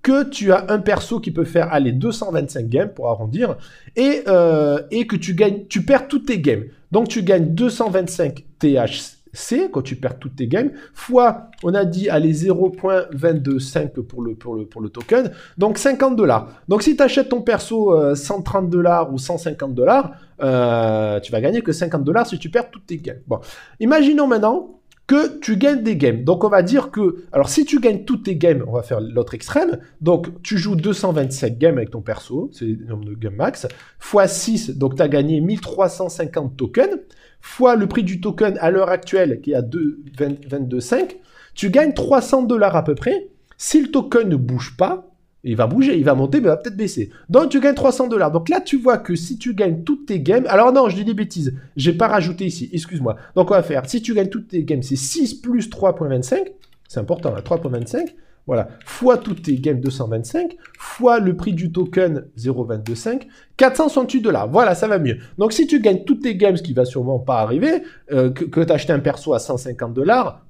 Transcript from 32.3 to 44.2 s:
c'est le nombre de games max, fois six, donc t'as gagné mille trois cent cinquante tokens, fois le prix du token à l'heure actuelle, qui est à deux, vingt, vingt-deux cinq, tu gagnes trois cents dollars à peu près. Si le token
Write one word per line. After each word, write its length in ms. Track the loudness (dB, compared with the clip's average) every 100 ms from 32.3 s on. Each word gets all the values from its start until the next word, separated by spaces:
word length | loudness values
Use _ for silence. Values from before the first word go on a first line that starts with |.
| -8 -8
c'est 120 | -8 -6
le 200 | -6 -8
nombre 200 | -12 -10
de 80 |
games 220 | -10 -10 -4
max, 300 | -4 -4 -12 -14 -20 -20
fois 300 | 0 4 4
six, 500 | 0 -2 -2 -4 -2
donc 180 | -2 0
t'as 120 | 2
gagné 320 | 2 2 0
mille 200 | 0 -2
trois 280 | -6 -2 -2
cent 180 | 0 -8
cinquante 480 | -6 -6 -6 -6 -6
tokens, 440 | -2 0 0 0 -10 -20 _ _
fois 340 | -20 2 4 4
le 120 | 2
prix 160 | 0
du 180 | -2 -4
token 360 | -6 0 0 2
à 100 | 0
l'heure 180 | 2 2
actuelle, 520 | 0 0 2 2 0
qui 100 | -2
est 40 | -2
à 60 |
deux, 380 | -2 -2 -4 -4 -16 -6
vingt, 200 | -4 -4 -8
vingt-deux 320 | -8 -4 -6
cinq, 380 | -2 -2 -2 -8 _ -20 -20 -6
tu 160 | 2
gagnes 220 | 4 4
trois 280 | 0 2 2
cents 220 | 4 0
dollars 340 | 2 2 4 2
à 60 |
peu 120 | 0 -2
près. 360 | -2 -2 -6 _ _ _
Si 240 | 2 2
le 80 | 4
token 400 | 0 2 2